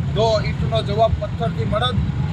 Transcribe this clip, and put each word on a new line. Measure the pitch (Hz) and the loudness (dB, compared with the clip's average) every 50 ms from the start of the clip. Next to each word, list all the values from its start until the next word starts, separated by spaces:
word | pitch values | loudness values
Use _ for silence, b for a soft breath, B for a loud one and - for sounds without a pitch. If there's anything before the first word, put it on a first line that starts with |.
| - - 139 | -2 -2 0
તો | 196 220 226 220 208 - | 2 2 2 2 2 0
ઈંટનો | - - - - - 226 220 214 | -2 -2 -2 -2 0 0 0 0
જવાબ | 202 202 214 226 226 - - | 0 2 2 4 4 2 0
પથ્થરથી | 311 - - - 233 220 - - 233 | -2 -4 -4 -2 -2 -2 -2 -2 -2
મળત | 202 202 214 240 254 254 - - - - - - - | 0 0 0 0 0 0 0 0 0 0 -2 -2 0